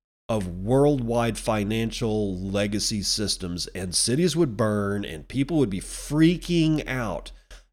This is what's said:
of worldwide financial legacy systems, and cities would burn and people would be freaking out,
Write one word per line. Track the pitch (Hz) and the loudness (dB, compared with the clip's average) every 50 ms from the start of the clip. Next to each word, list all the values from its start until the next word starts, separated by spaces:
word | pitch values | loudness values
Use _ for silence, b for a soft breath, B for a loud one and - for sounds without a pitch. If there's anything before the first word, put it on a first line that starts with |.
| _ _ _ _ _ - | _ _ _ _ _ -4
of | 113 107 92 | -2 -2 -2
worldwide | 90 85 90 95 110 127 135 143 147 147 131 117 113 117 120 117 117 104 | -4 -6 -6 -2 2 4 6 6 4 4 2 0 0 0 2 2 0 -2
financial | - - 120 107 107 101 101 110 113 113 110 110 - 123 110 107 107 104 98 90 | -2 -2 0 0 0 0 0 0 0 -2 -2 -4 -2 -2 0 0 0 0 -2 -2
legacy | 90 95 95 98 101 104 104 107 101 - - 110 104 | -4 -4 -2 0 0 0 0 0 -2 -2 -2 -2 -2
systems, | 90 - - - 104 92 - - 95 87 87 85 - | -2 -2 -2 -2 -2 -2 -4 -4 -4 -6 -6 -6 -8
and | - - 90 92 90 85 | -8 -8 -8 -6 -4 -2
cities | - - 117 123 151 180 175 143 | 0 0 2 2 2 2 2 2
would | 165 170 127 104 | 2 0 0 0
burn | 101 113 107 107 104 101 98 101 101 98 | 0 0 0 2 0 0 0 -2 -2 -4
and | - 80 78 - | -6 -8 -10 -10
people | - 123 131 139 143 170 | -6 -2 -2 -2 0 2
would | 151 131 101 | 2 2 2
be | 98 87 | 0 -4
freaking | - - - - - - 147 156 160 170 180 156 - - 175 170 156 156 156 147 - | -8 -8 -12 -12 -8 -2 4 6 6 6 6 4 0 0 2 4 4 4 2 2 0
out, | - 131 127 117 101 82 - - - - b b b b b b b | -2 -4 -4 -4 -4 -4 -6 -8 -12 -18 b b b b b b b